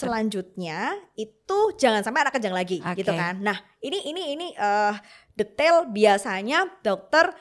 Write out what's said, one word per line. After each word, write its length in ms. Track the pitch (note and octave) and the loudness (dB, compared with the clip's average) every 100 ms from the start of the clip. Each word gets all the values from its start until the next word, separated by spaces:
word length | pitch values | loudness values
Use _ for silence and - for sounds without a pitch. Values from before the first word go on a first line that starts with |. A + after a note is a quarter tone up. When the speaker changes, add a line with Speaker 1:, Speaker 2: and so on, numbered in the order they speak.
| B3+ | -4
Speaker 1:
selanjutnya 720 | A3 A3 G3+ F#3 F#3+ E3 E3 C4 G4+ - - | -2 -2 -4 -8 -10 -8 -4 -6 -6 -10 -12
itu 380 | A3 _ - G4+ A4 - | -12 _ -2 2 2 4
jangan 260 | B3 G#3+ | 4 4
sampai 220 | F#3+ D#4 | 0 0
anak 100 | C#4+ C4 | 0 0
kejang 160 | G#3 F#3 | -2 -2
lagi, 240 | F3+ F3 | -2 -4
Speaker 2:
Oke. 240 | - F3+ | -4 -4
Speaker 1:
gitu 80 | F3+ | -2
kan. 320 | E3+ F3 F#3 | -2 -4 -2
Nah, 160 | A3 A3 _ _ | -4 -4 _ _
ini, 240 | C4+ F#4+ C#4+ | -8 -6 -6
ini, 160 | F4 D#4 D4 | -6 -6 -6
ini, 80 | F4 - | -8 -4
eh, 400 | G#3 G#3 G#3 G#3 - - _ - | 0 2 0 -2 -12 -20 _ -8
detail 480 | G#3 - D#4+ E4+ C4+ | -6 0 4 4 2
biasanya 880 | G#3 G#3 G3+ A3+ F#3+ A3 E4 F#4 - | 4 4 4 0 -6 0 0 0 -2
dokter 560 | G#3+ F#3+ - D#4 F4 - | -2 -2 2 4 4 0